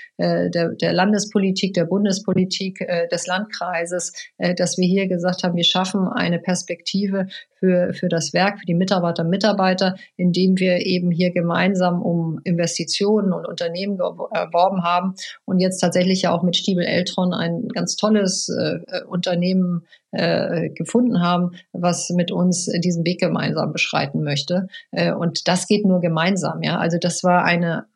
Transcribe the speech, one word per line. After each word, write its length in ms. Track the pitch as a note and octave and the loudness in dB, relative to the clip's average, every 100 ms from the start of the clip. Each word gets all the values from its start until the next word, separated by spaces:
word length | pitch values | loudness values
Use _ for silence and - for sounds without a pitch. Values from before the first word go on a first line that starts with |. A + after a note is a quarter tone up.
| - - | -14 -4
äh, 300 | F3 E3+ F3 | 0 0 0
der, 200 | F3 E3+ | 0 -2
der 220 | - E3+ | 0 0
Landespolitik, 840 | E3+ F#3+ G#3+ G#3 G#3 F#3+ F#3+ F#3+ | 2 2 2 0 0 0 0 0
der 120 | F#3+ E3+ | 0 0
Bundespolitik, 920 | F#3+ G#3 F#3+ - F3+ F#3 - F#3+ F#3+ | 2 0 0 0 0 0 -2 -6 -6
äh, 260 | F#3 F3 E3+ | -4 -2 -2
des 180 | E3+ F#3 | -2 -2
Landkreises, 840 | F#3 G#3+ - F3+ E3+ E3+ F3+ - - - - | -4 -4 -6 -6 -4 -4 -4 -6 -10 -16 -4
äh, 160 | F3+ | -2
dass 240 | F3+ F3+ - | 0 0 2
wir 80 | F3+ | 2
hier 220 | F#3+ G3 | 2 2
gesagt 340 | F3+ F3+ F3 | 0 -2 -2
haben, 140 | F#3 E3+ | -2 0
wir 80 | |
schaffen 420 | E3+ F#3 F#3 G3+ F#3 | 2 2 0 0 0
eine 320 | - F3 E3+ | 0 0 0
Perspektive 880 | F3+ F3+ - E3+ - G3 G3+ G3 F#3+ - - _ | 0 -4 -4 -8 -4 -2 0 -2 -4 -8 -18 _
für, 340 | F#3+ F3+ F3+ | 2 4 2
für 160 | F#3 F3+ | -2 -2
das 240 | E3 D#3+ | 0 0
Werk, 260 | F3 F#3+ G3+ | 0 0 0
für 80 | - | -2
die 80 | |
Mitarbeiter 480 | E3+ F#3+ F#3+ E3+ E3+ | 0 2 2 0 0
und 80 | E3 | 0
Mitarbeiter, 640 | F#3+ G#3+ G3 F#3+ F#3 F#3 F#3 - - | 2 2 2 2 2 0 -2 -10 -2
indem 420 | F3+ F3 F#3+ F#3 | 2 4 4 4
wir 280 | F#3 F3+ - | 2 0 0
eben 240 | F3+ F3 | 0 0
hier 200 | E3 F3+ | 2 2
gemeinsam 680 | F3 E3+ F3 F3+ F#3+ F3+ F3 | 2 0 2 2 2 2 2
um 400 | F3+ E3+ E3 D3+ | 0 0 0 -4
Investitionen 880 | - E3+ E3+ - E3 - G3+ G#3+ G3 | -2 0 0 -2 -4 0 2 2 2
und 120 | E3 E3+ | -2 -4
Unternehmen 520 | E3 E3+ E3+ G3 G3 | -6 -6 -4 -4 -2
gew-, 300 | E3+ F3 F3 | -4 -4 -6
erworben 500 | - F3 E3+ F#3 F#3+ | -4 0 2 4 2
haben 320 | E3+ F3 F#3 F#3 - - | 0 0 0 -4 -12 -12
und 160 | - F#3 | -2 2
jetzt 180 | F#3 F#3 | 2 2
tatsächlich 440 | F3+ F#3 F3+ F#3+ | 0 2 2 2
ja 100 | F3+ | 0
auch 100 | E3+ | 0
mit 140 | F3+ E3+ | 0 0
Stiebel 280 | - F#3 | 0 0
Eltron 500 | E3+ C3 F3+ - F3+ | 2 0 0 0 0
ein 340 | - E3+ E3+ - | 0 -2 -2 -4
ganz 280 | - F3 - | -4 -4 0
tolles, 520 | G#3+ G#3+ F#3+ F#3+ - | 2 4 2 -2 -4
äh, 280 | F3+ D#3+ F3 F3 | -2 -2 -4 -6
äh, 180 | F3+ | -10
Unternehmen, 800 | - F3+ F#3 F3 F3+ F#3 F3+ E3+ - - _ | -6 -4 -2 0 2 2 2 -2 -6 -18 _
äh, 580 | - E3+ E3 - E3+ D#3 | -4 0 0 0 -2 -4
gefunden 500 | D3 E3 A#3 B3 F3+ | -6 -2 0 2 2
haben, 320 | F3 F3 F3+ F3 - | 2 2 0 -4 -12
was 380 | F#3 F3 E3+ - | -4 -2 -2 -2
mit 220 | F3 E3+ | -2 0
uns 340 | F#3 F3+ F3 - F3 | 2 2 2 -2 -2
diesen 220 | F3 E3+ | 0 0
Weg 160 | E3 F3+ | 0 0
gemeinsam 520 | F3 D3+ D3 D3+ D#3 | 0 0 -2 -2 -2
beschreiten 520 | D3+ - - C#3+ D#3 | -2 -2 -2 -2 -2
möchte. 420 | D3+ C#3+ - F3+ F#3+ - - | -2 -4 -2 -2 -4 -10 -8
Äh, 220 | - F3 | -2 0
und 340 | E3+ E3+ - - | 0 -2 -2 0
das 220 | F3+ - | 0 2
geht 160 | G#3 | 2
nur 160 | G3+ F#3 | 4 2
gemeinsam, 640 | E3+ E3 E3+ G3 D#3 D#3+ | 2 2 2 0 -2 -4
ja. 160 | D#3 D#3+ | -2 0
Also 200 | E3+ E3+ | 0 0
das 240 | F3+ F3 | -2 0
war 220 | F3+ F3+ | 2 4
eine 400 | - F3 E3+ D#3+ - | 4 2 0 -2 -4